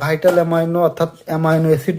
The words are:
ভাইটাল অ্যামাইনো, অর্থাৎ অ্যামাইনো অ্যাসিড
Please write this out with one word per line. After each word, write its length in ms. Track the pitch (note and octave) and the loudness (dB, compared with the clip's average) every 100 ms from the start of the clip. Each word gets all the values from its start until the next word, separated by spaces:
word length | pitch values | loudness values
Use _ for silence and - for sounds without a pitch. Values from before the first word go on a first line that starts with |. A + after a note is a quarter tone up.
ভাইটাল 340 | D3 D#3+ F3+ F3 | -4 0 2 2
অ্যামাইনো, 400 | E3 E3+ E3 E3+ E3 | 2 0 0 0 0
অর্থাৎ 240 | E3 E3 - - | 0 -6 -6 -8
অ্যামাইনো 400 | D#3+ D#3+ D#3+ D#3+ | -2 0 2 2
অ্যাসিড 260 | D3 - | 0 -2